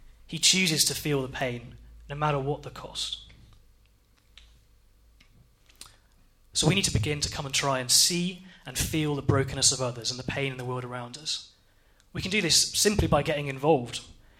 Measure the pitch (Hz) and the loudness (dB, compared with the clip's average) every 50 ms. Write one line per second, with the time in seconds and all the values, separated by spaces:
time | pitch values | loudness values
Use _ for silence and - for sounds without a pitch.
0 | - - - - - - 170 156 - - - 190 190 165 156 143 - - 139 - | -20 -20 -20 -20 -14 -12 -4 2 4 4 4 4 4 4 4 2 2 2 0 -2
1 | - 156 143 135 131 123 123 - 139 127 120 120 117 - - - - - - - | -2 -2 0 0 -2 -4 -4 -4 -4 -4 -4 -6 -10 -14 -18 -20 -20 -20 -20 -20
2 | - - 143 147 151 151 143 139 135 139 151 - - 131 - - - - - - | -16 -14 -6 -2 0 0 0 0 -2 -4 -4 -6 -8 -12 -14 -14 -16 -12 -8 -8
3 | - - - - - - - - - - - - - - _ _ _ _ _ _ | -8 -8 -8 -12 -14 -20 -20 -20 -20 -20 -20 -20 -20 -20 _ _ _ _ _ _
4 | _ _ _ _ _ _ _ - - - - - _ _ _ _ _ _ _ _ | _ _ _ _ _ _ _ -20 -20 -20 -20 -20 _ _ _ _ _ _ _ _
5 | _ _ _ _ _ _ _ - - _ _ _ _ _ _ _ - - - _ | _ _ _ _ _ _ _ -20 -20 _ _ _ _ _ _ _ -20 -20 -20 _
6 | _ _ _ _ _ _ _ _ _ _ - - 156 156 185 196 190 - - - | _ _ _ _ _ _ _ _ _ _ -2 2 4 4 4 4 2 2 0 0
7 | - 151 147 147 - - - - 147 135 135 - 143 139 135 131 127 123 - - | 0 0 -2 -2 -4 -4 -4 -6 -6 -2 -2 0 0 2 0 0 2 4 4 4
8 | - - 180 175 175 185 185 180 - - - - - 135 127 - - - - 156 | 4 4 2 0 -2 -2 -4 -8 -14 -20 -20 -16 -16 -8 -4 -2 -2 0 0 0
9 | 151 147 147 139 - - 143 135 135 135 143 135 127 - 139 123 131 123 120 120 | 0 0 -2 0 2 2 2 2 2 0 -2 0 2 2 2 2 -2 -4 -4 -4
10 | 107 - 127 123 123 123 - 143 139 135 131 127 123 123 127 127 123 123 123 123 | -6 -6 -6 -6 -6 -6 -4 -2 -2 -4 -4 -6 -6 -6 -6 -6 -6 -8 -8 -10
11 | 120 123 123 147 156 151 - - - - - _ _ _ _ _ _ _ _ _ | -10 -10 -12 -10 -8 -6 -6 -6 -8 -14 -20 _ _ _ _ _ _ _ _ _
12 | _ _ - 170 - 185 190 214 175 156 135 - - - - - - 208 208 202 | _ _ -8 -8 -4 -2 0 0 2 4 4 4 4 2 0 2 2 4 4 4
13 | 170 156 165 147 143 156 151 147 147 143 135 131 143 156 160 131 120 117 - - | 4 4 4 2 2 2 -2 -2 -2 -4 -6 2 4 4 4 4 2 -2 -8 -10
14 | - - - - - - - | -12 -14 -20 -20 -20 -20 -20